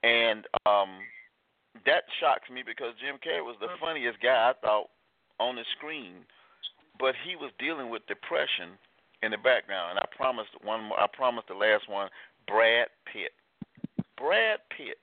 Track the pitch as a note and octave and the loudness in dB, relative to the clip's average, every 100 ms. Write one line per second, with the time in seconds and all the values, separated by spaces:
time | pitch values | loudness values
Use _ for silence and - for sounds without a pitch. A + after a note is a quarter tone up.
0 | A#2 A#2 A#2 G#2+ - - - G#2 G2 F#2+ | 4 4 2 0 -4 0 4 4 2 -4
1 | G2 - - _ _ _ _ A#2 C3 E3 | -16 -20 -20 _ _ _ _ -4 2 2
2 | - - D#3 - - B2+ B2+ A2+ B2 A2+ | 0 -2 2 2 -2 -14 -10 -8 -8 -8
3 | C3+ C#3 E3 E3 C3 A2+ A#2 F3 D#3+ D#3 | -10 -8 -6 -4 -6 -8 -10 -6 -6 -2
4 | A#2+ A2+ A#2+ C3 A#2 C3 A2 G#2+ - _ | -4 0 4 6 4 2 2 0 0 _
5 | _ _ _ _ A#2 B2 A2+ - D3+ D#3 | _ _ _ _ -4 -4 -8 -8 -8 -10
6 | G#2+ F2+ - _ _ _ - _ _ _ | -12 -18 -20 _ _ _ -18 _ _ _
7 | C3 B2+ E3 F3 C#3+ _ C#3 D#3+ A#2+ A2+ | 0 0 -8 -10 -10 _ -6 -4 -6 -10
8 | - G2+ - - C#3+ - F2 F#2+ _ _ | -8 -10 -2 0 0 -2 -6 -16 _ _
9 | _ _ A2 G#2+ A2+ A#2+ - G2 F2 F#2+ | _ _ -4 0 2 2 0 -6 -2 -2
10 | - - C3 A#2+ G#2 - G#2 A2 G#2+ - | -4 -2 -4 -2 -8 -10 -6 -6 -4 0
11 | G2+ - B2+ A#2 - F#2+ G#2+ G#2+ - G2 | 0 2 0 0 -8 0 4 4 2 -8
12 | G2 - - _ - G#2 A2+ A#2 - _ | -8 -10 -20 _ -2 4 6 6 2 _
13 | - A2 E2+ _ _ _ - - - - | -16 -10 -10 _ _ _ -20 -14 -12 -8
14 | - - C#3 G#3 A3+ G#3 _ - C3 - | -10 -6 0 2 2 0 _ -12 -12 -14